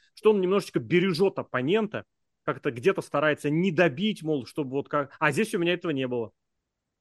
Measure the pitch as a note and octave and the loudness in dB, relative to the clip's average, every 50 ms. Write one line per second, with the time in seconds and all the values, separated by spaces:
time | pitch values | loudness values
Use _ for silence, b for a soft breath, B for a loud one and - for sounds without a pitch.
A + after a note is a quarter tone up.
0 | _ _ _ - - G#3+ G#3+ G3 F3+ F3+ G3 G3+ - - - D#3 A#2 G#2+ E3 F3+ | _ _ _ 2 4 4 4 4 2 2 0 0 0 -2 -4 -4 -2 2 2 2
1 | F#3 G3 E3 D3 G3 F#3+ - C3+ A#2+ - - B2 B2+ D3+ G3 A3+ G#3+ G#3 - A2 | 4 2 2 2 2 0 0 -2 -8 -4 -4 -2 0 2 0 0 0 -2 -6 -10
2 | - _ _ _ _ _ _ _ - D#3+ B2 C3 - D3 A2+ B2 A#2 F#3+ G3 - | -12 _ _ _ _ _ _ _ -6 -6 -4 -2 -4 -4 -4 0 0 0 0 0
3 | - - - C#3+ D3+ D3+ C#3+ - - C#3+ D3+ E3 F3+ G3 D#3 D#3+ F3 E3 A#2+ C#3+ | -2 -4 -2 0 2 0 0 0 -2 -2 0 0 0 0 2 2 2 2 2 0
4 | G3+ A3 F3 - D#3+ D#3 D#3 C3+ A#2 - - E3 C#3+ B2+ C3 C#3+ - - D#3 D3 | -2 -4 -4 -4 -4 -2 -2 -2 -4 -6 -6 -6 -6 -4 -4 -6 -6 -4 -4 -4
5 | C#3 - - - D#3 D3+ C3 F3 A3 G#3+ - E3+ E3+ F3 F3+ F3 - E3+ C#3+ C3 | -4 -4 -4 0 0 2 2 2 -2 0 -2 -2 0 0 -2 -2 -2 -4 -2 -2
6 | C3 B2 B2 A#2+ A2+ G2+ _ _ _ _ _ _ _ _ _ _ _ _ _ _ | -2 -2 -4 -4 -6 -8 _ _ _ _ _ _ _ _ _ _ _ _ _ _